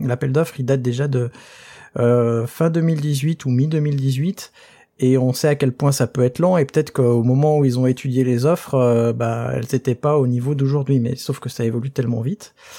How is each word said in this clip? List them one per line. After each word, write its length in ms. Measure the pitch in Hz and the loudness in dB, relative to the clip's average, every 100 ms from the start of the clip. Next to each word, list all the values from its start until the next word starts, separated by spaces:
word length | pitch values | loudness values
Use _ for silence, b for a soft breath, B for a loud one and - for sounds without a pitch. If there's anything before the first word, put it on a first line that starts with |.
l'appel 320 | 123 123 139 | -4 -2 0
d'offres, 260 | 135 160 - | 0 -2 -4
il 60 | 123 | -2
date 160 | 135 | 0
déjà 260 | 123 120 143 | 0 -2 -2
de, 220 | 127 120 B B B B B B - | -2 -4 B B B B B B -2
euh, 500 | 120 123 117 117 117 | 2 4 2 0 -4
fin 240 | - 165 | -2 0
deux 100 | 165 | 2
mille 180 | 165 160 | 0 0
dix-huit 460 | 147 139 143 165 135 | 0 -2 -2 -2 0
ou 40 | |
mi 180 | 123 151 | 0 2
deux 120 | 156 | 0
mille 160 | 147 143 | 0 0
dix-huit, 560 | 135 131 160 196 - B B B B _ | -2 0 -2 -4 -12 B B B B _
et 180 | 131 131 | 2 4
on 140 | 127 | 2
sait 140 | 127 156 | 0 0
à 80 | 143 | 2
quel 160 | 139 | 0
point 200 | 127 143 | 0 0
ça 160 | 139 127 | 2 0
peut 160 | - | 0
être 160 | 123 123 | 0 2
lent, 180 | 175 180 | 0 2
et 80 | 139 | 0
peut-être 260 | 160 151 | 0 -2
qu'au 300 | - 120 120 | 0 2 4
moment 380 | 117 131 151 151 | 2 2 2 2
où 60 | 139 | 2
ils 120 | 123 | 2
ont 80 | 127 | 0
étudié 380 | 127 139 127 | 0 -2 0
les 220 | 127 120 135 | 0 2 0
offres, 280 | 170 - | 0 0
euh, 400 | 135 123 117 117 | 0 2 2 2
bah, 380 | 117 117 117 120 | 0 -4 -4 -4
elles 220 | 131 117 131 | -4 -4 -4
étaient 200 | - 120 | -2 -2
pas 220 | 147 151 | 0 2
au 80 | 127 | 2
niveau 300 | 123 123 147 | 0 -2 -2
d'aujourd'hui, 440 | 135 147 139 139 | 0 0 0 0
mais 160 | 117 131 | 0 -4
sauf 240 | - 135 | -6 -8
que 100 | 120 | -8
ça 140 | - | -4
évolue 280 | 117 117 131 | -4 -2 -4
tellement 300 | - 120 113 | -4 -2 -2
vite. 340 | 117 202 - B B | -4 -6 -12 B B